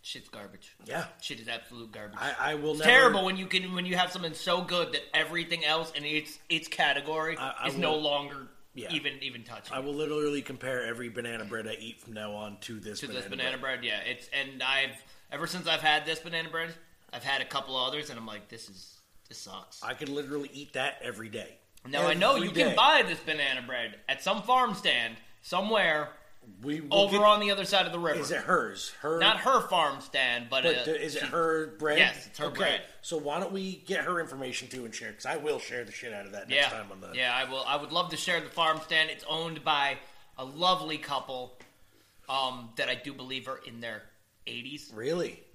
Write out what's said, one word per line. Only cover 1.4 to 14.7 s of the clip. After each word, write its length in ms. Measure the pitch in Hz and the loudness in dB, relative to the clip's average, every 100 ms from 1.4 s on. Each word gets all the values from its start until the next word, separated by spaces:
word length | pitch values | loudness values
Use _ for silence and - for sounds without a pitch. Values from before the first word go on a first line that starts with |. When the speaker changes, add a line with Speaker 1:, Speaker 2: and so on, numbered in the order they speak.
| 113 | -6
Speaker 1:
absolute 460 | 117 - 120 113 | -8 -8 -16 -14
garbage. 260 | 110 104 98 | -12 -12 -6
Speaker 2:
I, 140 | 135 - 135 | -4 0 0
I 40 | 151 | 0
will 160 | 151 | -2
Speaker 1:
It's 80 | 151 | 4
Speaker 2:
never 100 | 156 | 10
Speaker 1:
terrible 340 | 247 262 202 | 10 10 8
when 120 | 185 185 | 2 0
you 100 | 190 | 0
can, 260 | 190 185 | 0 0
when 120 | 180 180 | -4 0
you 100 | 180 | 2
have 140 | 180 | 2
something 240 | 190 170 | 0 -6
so 260 | 156 - 180 | -4 0 2
good 300 | 170 180 160 | 2 0 2
that 100 | 147 - | -2 0
everything 500 | 156 156 170 170 170 | 0 2 0 -2 0
else 280 | 151 160 160 | 2 2 0
in 120 | 143 | -6
its, 320 | 147 151 151 - - | -2 -2 -2 -14 -4
its 180 | 160 160 | -4 -2
category 720 | - 156 139 143 160 156 165 | 2 4 4 0 -2 -2 -2
Speaker 2:
I, 160 | 135 - | -4 -4
I 60 | 131 | -4
Speaker 1:
is 100 | 139 | 0
no 140 | 165 | 0
Speaker 2:
will 100 | 156 | 2
Speaker 1:
longer 460 | 151 143 143 143 127 - - | 2 0 -2 -10 -14 -20 -18
Speaker 2:
Yeah. 140 | 127 113 | -14 -6
Speaker 1:
even, 200 | 160 143 135 | -4 -4 -6
even 220 | 135 120 | -10 -12
touching. 280 | 113 110 - | -14 -14 -8
Speaker 2:
I 60 | 135 | -8
will 160 | 139 | -6
literally 480 | 143 151 151 147 143 | -4 -4 -2 0 -2
compare 420 | 127 131 127 127 | -6 -8 -4 -4
every 240 | 117 117 120 | -4 -6 -8
banana 360 | 120 117 117 | -8 -8 -8
bread 240 | 107 113 110 | -6 -6 -6
I 60 | 110 | -10
eat 220 | 113 117 | -12 -16
from 140 | 117 | -14
now 180 | 107 107 | -10 -8
on 240 | 104 107 104 | -8 -10 -12
to 180 | - 110 | -12 -12
this 180 | 104 101 | -10 -10
Speaker 1:
To 60 | 135 | -8
Speaker 2:
banana 140 | 127 | -8
Speaker 1:
this 80 | 120 | -8
banana 280 | 127 127 131 | -4 -4 -4
Speaker 2:
bread. 220 | 131 127 | -4 -4
Speaker 1:
bread, 40 | |
yeah. 160 | 120 104 | -2 -4
It's, 280 | 95 123 - 139 | -4 -8 -4 -4
and 240 | 135 135 | -4 -4
I've, 360 | 127 | 0